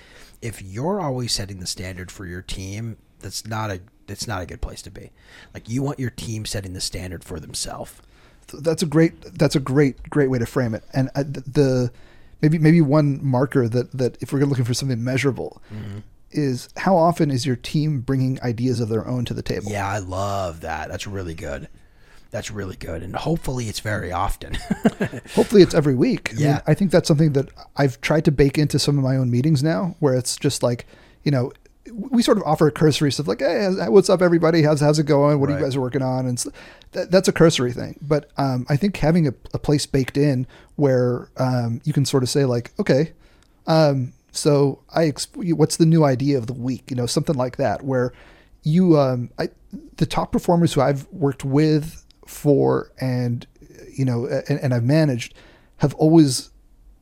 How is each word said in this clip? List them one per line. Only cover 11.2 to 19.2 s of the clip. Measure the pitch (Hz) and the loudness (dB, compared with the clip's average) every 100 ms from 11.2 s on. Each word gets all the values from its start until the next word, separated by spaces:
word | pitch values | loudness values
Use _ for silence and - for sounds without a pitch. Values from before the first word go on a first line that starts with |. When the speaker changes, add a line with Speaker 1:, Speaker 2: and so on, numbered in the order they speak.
Speaker 2:
th-, | 143 139 131 | -6 -8 -4
the, | 123 139 127 123 - - - - - | 2 2 2 0 -4 -20 -20 -20 -2
maybe, | 151 165 | 0 4
maybe | 156 170 | 6 6
one | 147 147 147 135 139 | 6 4 2 0 0
marker | 127 143 139 117 | 0 2 2 0
that, | 123 117 | 0 -2
that | 127 123 - | -2 -2 -4
if | 123 | -6
we're | 139 | 0
looking | 143 131 120 | 0 0 -2
for | |
something | 123 139 120 | -2 -2 -4
measurable | 120 131 143 101 78 - - | -2 0 0 -2 -6 -14 -16
Speaker 1:
Mm-hmm. | 107 107 101 - - - | -14 -12 -14 -16 -20 -10
Speaker 2:
is | 151 143 127 - - | -4 -2 -4 -8 -6
how | - 185 | 0 2
often | 165 170 156 | 2 2 0
is | 131 139 | 0 -2
your | 123 | -4
team | - 160 147 143 | -4 -2 -2 -2
bringing | 117 135 131 131 | -2 -2 -2 -2
ideas | 127 110 127 117 | -4 -2 -2 -2
of | 113 | -2
their | 110 110 | -4 -4
own | 127 | -6